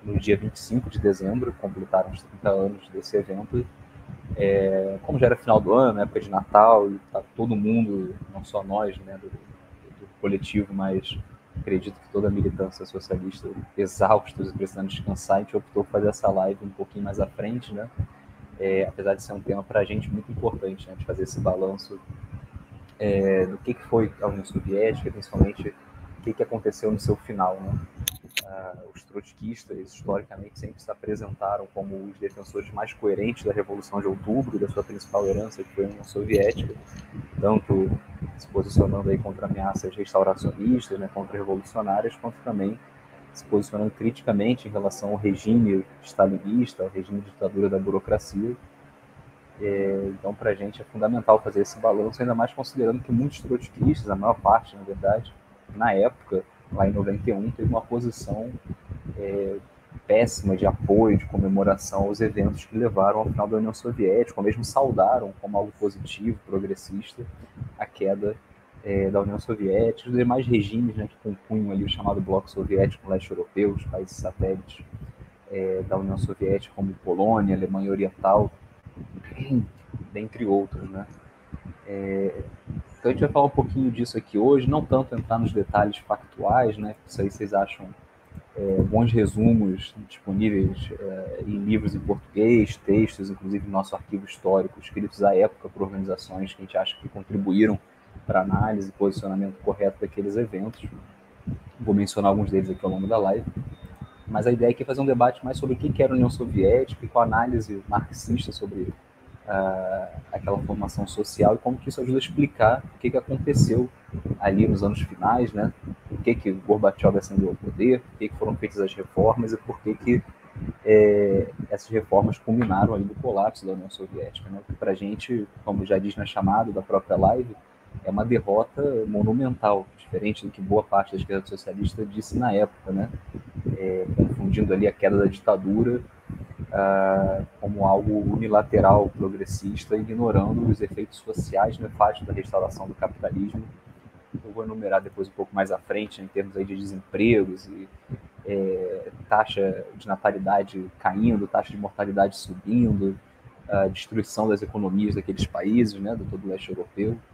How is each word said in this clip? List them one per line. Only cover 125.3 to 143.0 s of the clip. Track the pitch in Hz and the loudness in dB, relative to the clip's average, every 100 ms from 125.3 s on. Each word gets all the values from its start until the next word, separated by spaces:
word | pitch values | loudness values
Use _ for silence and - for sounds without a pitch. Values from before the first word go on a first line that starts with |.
| 120 104 - | -4 -4 -8
como | - 101 98 | -4 -2 2
já | 98 | 0
diz | 101 98 | 0 -6
na | 98 | -6
chamada | - 98 104 113 | 0 2 2 2
da | 98 | -4
própria | 95 101 - 92 | 0 -2 2 4
live, | 95 123 123 110 _ _ _ - | 4 4 -2 -10 _ _ _ -10
é | - | -4
uma | 101 113 | -2 2
derrota | 117 101 101 113 - 143 123 107 | 2 4 2 2 -2 -2 0 -2
monumental, | 104 104 117 135 127 107 101 95 - | 0 2 2 0 2 2 2 -2 -18
diferente | - 92 104 107 | -8 -4 -2 -4
do | 101 | -8
que | - | -10
boa | 95 104 | 2 2
parte | - 98 98 | 4 2 2
da | 95 | -4
esquerda | 90 98 95 | -4 -4 -6
socialista | 98 - 95 104 - | -12 -10 -4 -4 -4
disse | 104 104 - - | -8 -6 -6 -2
na | 123 | 2
época, | 101 104 - - | 2 2 -2 -6
né? | 95 113 - - - - - - - | -4 -4 -6 -12 -16 -14 -8 -6 -4
É, | 95 92 90 - | -2 -2 -2 2
confundindo | - - 98 95 101 | 2 2 0 0 2
ali | 95 101 | 4 2
a | |
queda | - 95 101 | 2 2 4
da | 98 | 2
ditadura, | - - 98 95 104 120 123 - - - - - - - | 2 2 2 2 2 2 0 -6 -20 -16 -14 -14 -12 -6
ah, | 101 98 98 95 95 95 95 - - | 0 2 4 4 4 2 0 -4 -8
como | 101 101 98 | -6 0 4
algo | 98 104 107 101 | 4 4 2 0
unilateral, | 104 113 107 104 110 95 104 98 | 0 4 4 4 6 8 8 6
progressista, | - 98 98 98 - 98 104 - 110 | 0 -4 -4 -6 -6 -6 -8 -2 -2
ignorando | 110 113 117 98 101 113 113 | -2 -2 2 4 2 0 2
os | 107 | 0
efeitos | 104 - 107 - | -2 -6 -10 -12
sociais | - - - 98 104 - | -10 -6 -2 2 2 0
nefastos | 110 - 107 - 92 | -10 2 2 2 -6
da | |
restauração | 98 95 98 92 - 95 | -6 -2 -2 -2 -6 -12
do | |
capitalismo. | - | -6